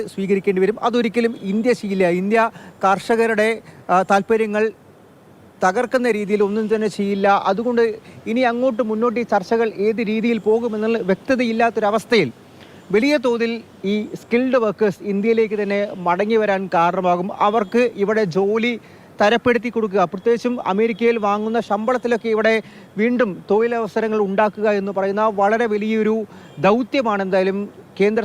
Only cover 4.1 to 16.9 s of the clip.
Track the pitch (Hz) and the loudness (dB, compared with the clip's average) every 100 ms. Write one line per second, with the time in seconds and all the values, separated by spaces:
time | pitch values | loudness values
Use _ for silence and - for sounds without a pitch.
4.1 | 202 196 226 220 208 220 - - - - | 2 2 0 0 0 -2 -4 -18 -20 -20
5.1 | - - - - - 185 190 247 254 247 | -20 -20 -20 -20 -2 0 0 0 0 0
6.1 | 214 196 208 202 214 214 220 214 - 202 | 0 0 0 0 0 -2 0 -2 -2 -2
7.1 | 202 196 196 185 196 240 233 226 214 - | 2 2 2 2 0 0 2 0 -2 -14
8.1 | - 208 226 247 240 262 220 220 214 240 | -12 -4 0 0 0 0 0 -2 -2 -2
9.1 | 226 233 202 180 226 226 - 208 220 208 | -2 -2 -2 0 0 0 -2 -2 0 -2
10.1 | 220 233 226 208 220 233 214 220 226 185 | 0 0 0 0 0 0 -4 -2 -2 -2
11.1 | 190 - 254 240 226 233 220 202 214 - | -2 0 0 0 0 0 0 0 0 2
12.1 | 226 135 - - - - - - 196 277 | 0 0 -4 -20 -20 -20 -20 -2 0 2
13.1 | 294 247 233 226 226 - - 190 214 214 | 2 0 -2 -2 -6 -12 -10 -4 -4 -4
14.1 | - - 240 262 254 220 - 214 - 202 | -10 -2 0 2 2 0 0 0 -2 -4
15.1 | 196 226 226 220 208 202 202 202 196 175 | -2 2 2 0 -2 -2 -2 -4 -4 -2
16.1 | 175 208 226 208 190 190 175 175 | 0 0 2 2 0 0 0 2